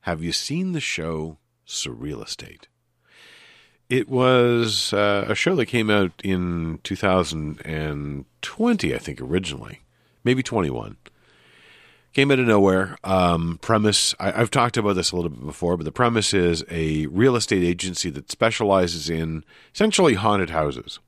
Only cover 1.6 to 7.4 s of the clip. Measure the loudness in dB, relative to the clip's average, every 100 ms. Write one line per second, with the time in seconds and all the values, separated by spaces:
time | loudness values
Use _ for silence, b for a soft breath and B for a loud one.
1.6 | _ -8 -8 -8 -10 -10 -10 -14 -14 -20
2.6 | -20 _ _ _ b b b b b b
3.6 | b b _ -2 0 2 4 6 4 4
4.6 | 2 -2 -2 2 2 2 0 0 2 2
5.6 | 0 0 2 4 2 0 -2 0 0 -2
6.6 | -4 -6 -6 -2 2 2 2 -2